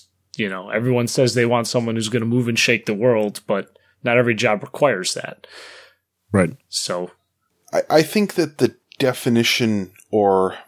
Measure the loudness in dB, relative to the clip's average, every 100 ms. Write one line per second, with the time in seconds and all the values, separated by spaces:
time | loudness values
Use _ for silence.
0 | -10 _ _ -6 -6 -6 -6 -2 0 0
1 | 0 2 2 2 2 0 0 -4 -2 -4
2 | -2 -2 0 0 0 0 2 0 -2 0
3 | 2 2 -2 -6 -4 -4 -6 _ _ _
4 | 0 2 2 2 0 -2 -4 0 0 0
5 | -4 -6 -10 -14 -20 -20 -20 -20 -20 _
6 | _ _ _ 0 0 -2 _ -8 -6 -6
7 | -8 -12 _ _ _ _ _ -4 2 2
8 | 4 0 0 0 -4 0 0 0 _ -2
9 | -2 0 0 2 2 0 0 0 -4 -12
10 | _ 2 4 4 2 -2